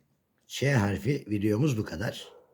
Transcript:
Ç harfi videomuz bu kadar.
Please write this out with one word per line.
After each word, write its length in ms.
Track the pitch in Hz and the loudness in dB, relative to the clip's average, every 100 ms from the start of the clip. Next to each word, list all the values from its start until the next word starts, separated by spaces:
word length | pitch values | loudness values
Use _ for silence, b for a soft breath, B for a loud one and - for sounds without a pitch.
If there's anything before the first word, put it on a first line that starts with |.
| _ _ _ _ _ | _ _ _ _ _
Ç 160 | - | -2
harfi 640 | 139 135 101 90 107 143 - | 2 4 4 0 -2 -2 -2
videomuz 500 | 104 107 104 151 110 | 0 2 2 2 0
bu 80 | 104 | -4
kadar. 420 | - - - - - _ | -4 -6 -6 -16 -20 _